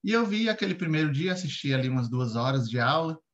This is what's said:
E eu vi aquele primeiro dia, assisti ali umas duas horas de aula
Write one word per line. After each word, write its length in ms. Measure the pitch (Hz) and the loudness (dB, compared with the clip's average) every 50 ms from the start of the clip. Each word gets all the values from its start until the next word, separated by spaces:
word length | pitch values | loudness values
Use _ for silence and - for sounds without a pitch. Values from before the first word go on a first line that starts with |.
| - | 0
E 80 | 196 | 2
eu 140 | 220 233 233 | 2 2 2
vi 240 | 202 202 214 226 226 | 2 0 0 2 0
aquele 260 | 214 214 208 190 175 | 0 0 0 -2 -2
primeiro 360 | - 180 160 156 156 156 151 | -2 0 0 2 2 2 2
dia, 220 | 139 139 165 185 185 | 0 0 0 0 -2
assisti 400 | 180 185 151 - - - 139 135 | -2 -4 -6 -6 -4 -2 0 0
ali 140 | 131 131 131 | 0 0 0
umas 220 | 127 127 120 117 | 0 0 -2 0
duas 260 | 117 123 127 117 110 | -2 -2 -2 0 0
horas 340 | 117 120 131 135 135 120 110 | 0 0 0 0 0 0 0
de 100 | 113 123 | 0 0
aula 380 | 117 127 143 160 165 160 160 160 _ _ | 2 2 2 2 0 -2 -4 -6 _ _